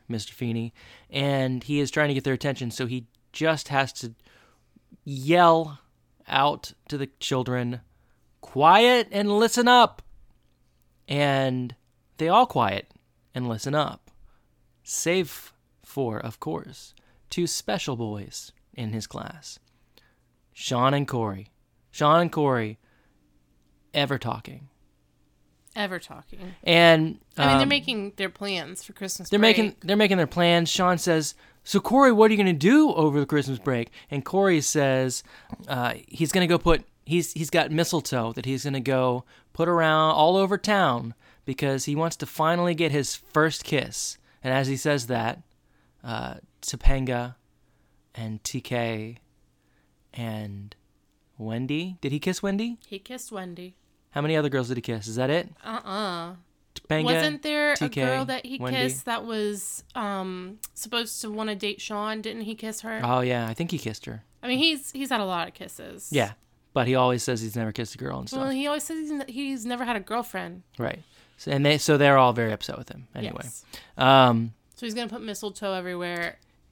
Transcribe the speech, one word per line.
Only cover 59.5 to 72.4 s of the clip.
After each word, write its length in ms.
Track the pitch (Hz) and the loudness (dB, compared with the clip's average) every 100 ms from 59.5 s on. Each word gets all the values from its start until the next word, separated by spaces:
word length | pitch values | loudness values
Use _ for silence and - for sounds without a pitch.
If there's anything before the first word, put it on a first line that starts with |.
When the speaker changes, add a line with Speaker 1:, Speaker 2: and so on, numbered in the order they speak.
| 202 - - - 254 | -6 -10 -14 -12 -8
Speaker 2:
um, 640 | 208 196 185 185 180 214 - | -6 -6 -8 -10 -12 -14 -14
supposed 480 | - 226 233 233 - | -14 -8 -6 -6 -8
to 80 | 220 | -8
wanna 240 | 214 220 202 | -6 -6 -4
date 240 | 208 208 | -6 -8
Sean? 400 | - 208 214 220 | -8 -6 -6 -6
Didn't 220 | 214 226 | -8 -10
he 120 | 220 220 | -10 -10
kiss 260 | 220 220 | -10 -10
her? 200 | 226 220 | -10 -6
Speaker 1:
Oh, 180 | 120 127 | -2 0
yeah. 260 | 123 123 113 | 0 -2 -4
I 60 | |
think 180 | 113 170 | -6 -6
he 60 | 160 | -6
kissed 280 | 110 110 - | -8 -10 -14
her. 180 | 110 _ _ | -16 _ _
Speaker 2:
I 60 | 247 | -6
mean, 100 | 254 | 0
he's, 320 | 320 302 - | 0 -2 -8
he's 180 | 262 269 | -10 -4
had 120 | 240 | -4
a 40 | 190 | -2
lot 220 | 175 170 | -4 -6
of 60 | |
kisses. 560 | - - - - - - | -10 -18 -16 -16 -16 -4
Speaker 1:
Yeah. 200 | 147 104 - _ _ _ | -2 -2 -6 _ _ _
But 140 | 139 120 | -2 0
he 80 | 131 | 4
always 280 | 127 123 | 4 2
says 180 | - 120 | -2 -4
he's 140 | 110 113 | -4 -4
never 160 | 110 | -6
kissed 240 | 104 113 - | -6 -10 -8
a 20 | |
girl 220 | 135 131 | -8 -8
and 80 | - | -8
stuff. 140 | 262 | -6
Speaker 2:
Well, 80 | 269 | -4
he 160 | 269 285 | -4 -4
always 160 | 294 | -4
says 140 | 302 320 | -6 -8
he's, 120 | 302 | -6
n-, 140 | 294 277 | -8 -8
he's 380 | 240 277 269 220 | -8 -6 -6 -6
never 180 | 247 | -6
had 120 | 247 226 | -4 -6
a 40 | |
girlfriend. 640 | 190 226 233 185 175 180 _ - | -4 -6 -6 -10 -10 -14 _ -8
Speaker 1:
Right. 240 | 120 - - _ _ _ | -6 -6 -16 _ _ _
So, 140 | - | -4
and 120 | 139 143 | 2 4
they, 120 | 147 | 4
so 200 | - 147 | 4 6
they're 200 | 143 135 | 8 8
all 160 | 127 | 6
very 180 | 117 | 4